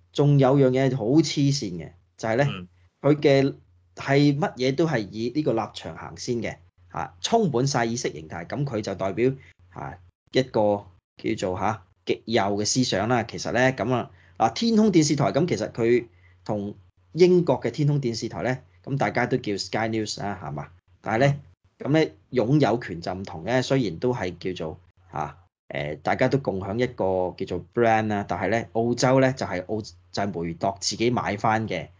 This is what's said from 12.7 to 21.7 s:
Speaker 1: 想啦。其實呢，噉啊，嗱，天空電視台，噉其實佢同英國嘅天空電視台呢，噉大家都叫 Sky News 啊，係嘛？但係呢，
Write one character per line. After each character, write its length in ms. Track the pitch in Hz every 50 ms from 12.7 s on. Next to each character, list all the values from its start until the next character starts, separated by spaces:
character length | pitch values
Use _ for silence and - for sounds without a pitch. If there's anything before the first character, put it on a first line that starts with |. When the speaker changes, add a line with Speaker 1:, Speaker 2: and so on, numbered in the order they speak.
| - 135 123
Speaker 1:
想 240 | - - 92 101 113
啦。 160 | 127 117 104
其 140 | - - 85
實 140 | - 80
呢， 80 | 85 117 127 131 131
噉 200 | - 98 123 131
啊， 160 | 117 98 - - - _ _ _ -
嗱， 140 | 110 113 -
天 220 | - 233 233 226
空 160 | 208 214 214
電 140 | 180 170 151
視 100 | 147 156
台， 160 | 139 123 98
噉 160 | 98 131 180 170
其 80 | 127
實 160 | 98 107 -
佢 340 | - - 113 117 123 120 117 - _ _ _ _ _ _ _
同 320 | - 110 104 101 101 101 - - _ _ _ _ _ -
英 320 | 156 180 180 180 180 170
國 140 | 165 127 120
嘅 80 | - 117
天 160 | 117 - 147 143
空 140 | 147 143
電 120 | 139 117 117
視 120 | 113 123 110
台 140 | 104 85 87
呢， 140 | 120 127 123 - _ _ _ _
噉 140 | - 147 131
大 120 | 107 104
家 140 | - 123 123
都 120 | - 131 120
叫 160 | 120 107 101 92
Sky 320 | - - - 110 113 113
News 320 | 110 110 107 104 - -
啊， 180 | 95 101 101 90 85
係 80 | 73
嘛？ 160 | 73 73 71 - - _ _ _ _ _
但 140 | - - 107 113
係 80 | 135 143
呢， 80 | 139 - - - _ _ _ _